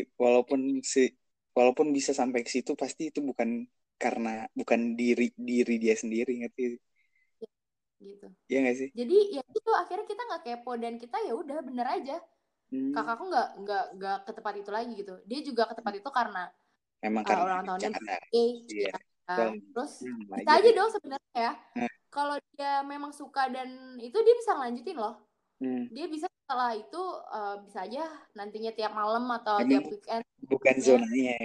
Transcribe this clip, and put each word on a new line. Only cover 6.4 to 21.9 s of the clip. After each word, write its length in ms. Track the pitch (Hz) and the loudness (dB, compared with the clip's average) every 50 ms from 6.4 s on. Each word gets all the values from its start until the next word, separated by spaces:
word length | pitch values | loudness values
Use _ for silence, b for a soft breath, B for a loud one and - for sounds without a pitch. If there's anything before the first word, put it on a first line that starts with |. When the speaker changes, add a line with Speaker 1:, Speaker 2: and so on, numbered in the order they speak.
| 117 | -6
Speaker 1:
ngerti? 320 | 113 - - 127 120 120 120 _ _ _ _ _ _ _ _ _ _ _ - | -8 -6 -4 -4 -4 -4 -6 _ _ _ _ _ _ _ _ _ _ _ -18
Speaker 2:
Iya, 80 | 226 - _ _ _ _ _ _ _ _ _ _ 202 | -18 -18 _ _ _ _ _ _ _ _ _ _ -20
gitu. 240 | 202 202 202 - 98 95 _ _ - | -20 -20 -20 -20 -20 -20 _ _ 0
Speaker 1:
Iya 60 | 127 135 135 | 2 2 4
nggak 140 | 123 123 131 | 4 2 0
sih? 100 | 131 - | -4 -8
Speaker 2:
Jadi, 260 | - 220 247 233 359 415 403 403 339 | -6 -6 0 4 6 6 6 4 -2
ya 80 | 277 - | -8 -8
itu 280 | _ - 440 - 440 | _ -8 -4 0 2
akhirnya 360 | 453 349 349 - 359 392 415 | 2 2 0 -2 -6 -8 -6
kita 140 | - 403 415 494 | -8 -8 -8 -6
nggak 160 | 466 349 330 - | -6 -6 -8 -6
kepo 240 | 240 240 240 - 254 247 233 | -8 -10 -8 -8 -8 -6 -6
dan 160 | 233 233 233 | -6 -8 -8
kita 200 | 233 240 240 - 427 440 | -10 -12 -8 -6 -6 -4
ya 60 | 320 226 | -4 -4
udah 240 | - 349 277 277 311 277 | -6 -6 -6 -8 -8 -8
bener 240 | 247 254 247 240 | -8 -6 -4 -2
aja. 300 | 262 339 392 247 269 285 339 - _ _ _ _ _ _ _ _ - | -2 -2 -4 -4 -6 -8 -10 -10 _ _ _ _ _ _ _ _ -10
Speaker 1:
Hmm. 200 | - - - 269 | -6 -4 -4 -2
Speaker 2:
Kakakku 320 | - 143 - - 226 233 359 381 | -2 -2 -2 -2 -4 -4 -4 -2
nggak, 160 | 339 254 202 - - 185 196 | 0 0 0 0 -6 -10 -6
nggak, 160 | 202 403 196 180 - 180 190 | -4 -2 -2 -2 -4 -8 -10
nggak 180 | 190 196 196 196 196 | -6 -6 -6 -6 -6
ke 40 | - 233 | -10 -14
tempat 180 | 220 196 214 202 208 | -8 -8 -8 -8 -8
itu 120 | 202 - | -8 -6
lagi 200 | 202 220 240 240 226 | -6 -6 -6 -6 -8
gitu. 200 | 196 196 190 185 185 - | -10 -10 -12 -12 -16 -10
Dia 120 | 196 240 302 294 | -10 -8 -8 -6
juga 200 | 294 247 220 220 | -4 0 0 0
ke 80 | 226 233 - | 0 -2 -6
tempat 160 | - - 202 196 | -6 -6 -6 -6
itu 120 | - 277 | -8 -2
karena, 360 | - 254 196 208 202 185 180 - _ _ _ _ _ _ _ _ _ | 0 0 0 0 -2 -8 -10 -10 _ _ _ _ _ _ _ _ _
Speaker 1:
Emang 240 | - - - 110 113 - | -8 -4 -2 -2 0 2
Speaker 2:
eh, 40 | 196 | 2
Speaker 1:
karena 160 | 107 - 175 | 2 2 2
Speaker 2:
ulang 160 | 190 185 185 | 0 0 -2
tahunnya 280 | 185 190 185 - - - 220 | -2 -4 -6 -4 -4 -4 -6
Speaker 1:
bercanda. 160 | - 214 208 | -6 -6 -6
Speaker 2:
birthday, 400 | 190 175 - - - 240 233 233 247 233 233 | -8 -8 -6 -2 0 2 2 2 0 -4 -12
Speaker 1:
Iya. 60 | 233 214 | -10 -6
Speaker 2:
iya. 180 | 208 202 190 - | -4 -4 -4 -4
Speaker 1:
Betul. 520 | - _ _ _ _ _ - 180 - 113 110 110 104 101 101 | -8 _ _ _ _ _ -6 -2 0 0 -2 -2 -6 -12 -10
Speaker 2:
Terus 240 | 95 - 285 285 - - | -8 -8 -8 -8 -10 -12
Speaker 1:
Hmm, 160 | 254 247 - - 208 202 190 | -12 -10 -10 -10 -10 -8 -8
Speaker 2:
bisa 0 | |
Speaker 1:
wajar. 240 | 240 311 311 302 349 | -4 4 6 6 8
Speaker 2:
aja 100 | 392 480 453 | 10 8 8
dong 140 | 370 392 453 440 | 8 4 2 0
sebenarnya 380 | 415 - 269 269 269 _ _ - | -4 -8 -8 -12 -12 _ _ -4
ya. 140 | 247 226 240 311 - - _ - | -2 -2 -2 -2 -6 -12 _ -6
Speaker 1:
Hmm. 120 | 240 240 233 | -4 -4 -4